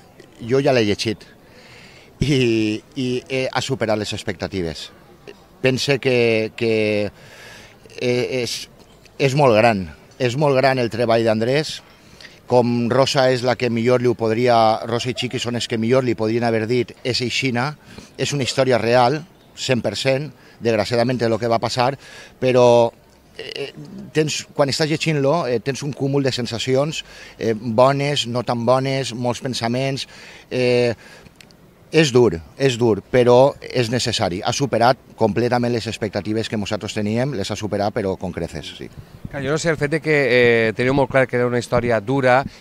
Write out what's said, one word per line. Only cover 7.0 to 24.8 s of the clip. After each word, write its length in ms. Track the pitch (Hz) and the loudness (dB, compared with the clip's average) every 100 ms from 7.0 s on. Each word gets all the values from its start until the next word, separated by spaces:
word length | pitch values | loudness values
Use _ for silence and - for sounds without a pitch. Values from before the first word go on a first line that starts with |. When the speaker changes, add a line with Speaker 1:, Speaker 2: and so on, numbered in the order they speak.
| 101 - - - - - - - - - | -2 -6 -20 -20 -20 -20 -20 -20 -20 -6
Speaker 1:
eh, 420 | 123 123 101 127 | -2 -2 -2 -4
és, 140 | 117 - - - - - - - | -6 -8 -12 -20 -20 -20 -20 -2
és 160 | 143 135 | 0 4
molt 180 | 139 107 | 4 6
gran, 260 | 117 104 85 73 - - | 4 2 -4 -12 -20 -4
és 180 | 127 127 | -4 0
molt 180 | 151 131 | 2 4
gran 240 | 135 131 | 2 2
el 80 | 117 | -2
treball 340 | 107 117 117 113 | -2 2 2 4
d'Andrés. 500 | 107 113 139 156 - - - - - - - - | 2 2 0 -2 -8 -16 -20 -20 -20 -20 -20 0
Com 400 | 120 120 120 117 | 2 4 2 0
Rosa 380 | 120 135 143 131 | 2 2 4 2
és 140 | 127 123 | 2 0
la 80 | |
que 160 | 117 123 | 0 -2
millor 320 | 117 117 123 | 0 2 2
li 80 | 123 | 2
ho 80 | 113 | 0
podria, 600 | 113 110 123 117 110 107 113 | 0 0 2 4 4 2 -2
Rosa 220 | 117 123 | -4 -4
i 20 | |
Chiqui 240 | 113 123 117 | -6 -6 -6
són 220 | 117 120 | -4 -6
els 100 | - | -4
que 80 | 113 | -4
millor 260 | 113 131 | 2 2
li 140 | 127 110 | 2 -2
podrien 300 | 110 117 117 | 0 0 0
haver 180 | 113 107 | 0 0
dit, 300 | 123 113 - | -2 -2 -6
"És 180 | 127 117 | -6 -4
eixina", 540 | 123 - 135 120 139 147 - - - - | -4 -2 -2 -2 -4 -8 -18 -20 -20 -8
és 160 | 135 | -4
una 140 | 147 120 | -4 -4
història 340 | - 131 117 | 0 2 2
real, 400 | 110 123 123 151 165 _ _ | 4 4 4 0 -6 _ _
cent 300 | - - 123 110 | -10 -2 -2 -2
per 80 | |
cent, 380 | 101 135 135 147 - - - | -4 -2 -2 -4 -14 -20 -6
desgraciadament, 640 | 113 110 98 120 120 123 | -2 0 0 0 0 0
el 160 | 117 110 | 0 -2
que 140 | 117 | 0
va 100 | 113 | 0
passar, 320 | 117 127 123 139 - - - - | -2 0 -2 -2 -12 -20 -20 -4
però 480 | 127 123 123 120 117 - _ _ _ - | 2 6 6 6 4 0 _ _ _ -18
eh, 320 | 127 - 139 - 147 - - 151 | -14 -10 -12 -12 -18 -18 -8 -2
tens, 280 | 156 - - - | -2 -4 -8 -2
quan 140 | 143 | 0
estàs 220 | - | 0